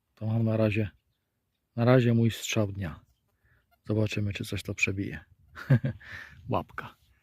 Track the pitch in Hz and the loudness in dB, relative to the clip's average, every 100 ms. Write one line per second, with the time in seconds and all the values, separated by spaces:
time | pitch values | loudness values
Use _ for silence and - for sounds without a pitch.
0 | _ _ 110 113 113 110 110 107 107 - | _ _ -2 0 2 2 2 0 -4 -8
1 | _ _ _ _ _ _ _ - 117 127 | _ _ _ _ _ _ _ 0 4 6
2 | 120 117 117 - - 113 104 98 87 73 | 6 4 2 0 -2 -2 -2 -4 -8 -10
3 | - _ _ _ _ _ _ _ - 110 | -18 _ _ _ _ _ _ _ -2 0
4 | 107 - 104 95 107 101 - 104 - 98 | 0 0 -4 -4 -6 -8 -8 -4 -4 -2
5 | 98 - - _ _ - - 131 - - | -6 -8 -14 _ _ -14 2 2 2 -8
6 | - - - - - 101 82 - - - | -14 -18 -18 -16 -4 -4 -4 -10 -14 -18
7 | _ _ | _ _